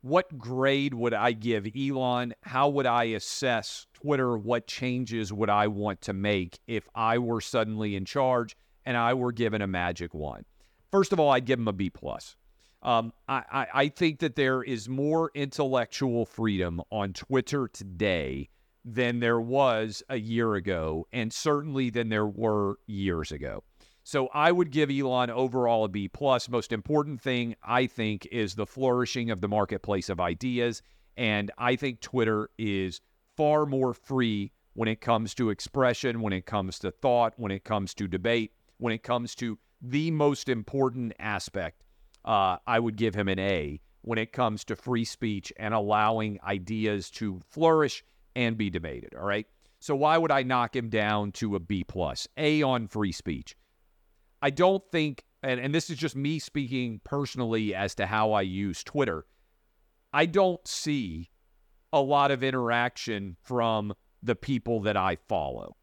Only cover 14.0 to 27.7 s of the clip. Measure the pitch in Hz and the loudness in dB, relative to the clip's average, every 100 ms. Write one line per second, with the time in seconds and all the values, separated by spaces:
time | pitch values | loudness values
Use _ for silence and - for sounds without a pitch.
14 | 170 151 160 127 131 131 123 120 107 131 | 0 0 -4 0 2 2 -2 -6 -4 -2
15 | 143 160 160 143 143 - 139 131 117 - | 0 2 0 -2 -6 -2 0 0 -2 -2
16 | 135 117 113 - 113 98 90 85 - 107 | 0 0 -2 -2 0 2 0 -2 -6 -4
17 | 101 90 - 131 123 143 123 - 98 87 | -4 -6 -2 0 0 -4 -4 -8 -14 -2
18 | 101 90 67 67 71 _ _ _ 120 113 | 0 0 -2 -6 -8 _ _ _ -10 -2
19 | 123 120 117 117 117 135 135 113 110 104 | 0 2 2 2 2 2 4 2 -2 -6
20 | - 131 110 113 117 101 92 90 80 78 | -6 -6 -2 2 2 2 0 0 0 -2
21 | 82 123 113 - 156 147 151 135 123 117 | -4 -4 -4 -2 0 0 0 -2 0 0
22 | 113 107 107 101 113 104 101 101 - 104 | 0 0 0 0 0 2 0 -2 -8 -4
23 | 98 85 76 73 67 50 - _ _ _ | 0 0 -4 -8 -8 -10 -14 _ _ _
24 | - 147 131 143 156 180 170 139 147 139 | -4 -2 0 4 4 4 2 2 0 2
25 | 135 127 123 117 131 127 120 117 107 101 | 0 2 0 0 0 2 4 4 2 -2
26 | 95 - 143 127 - 120 - 110 - 151 | -6 -2 2 2 2 -4 -2 -6 0 0
27 | 147 135 - 123 117 113 - | 0 -4 -2 -2 -2 -6 -2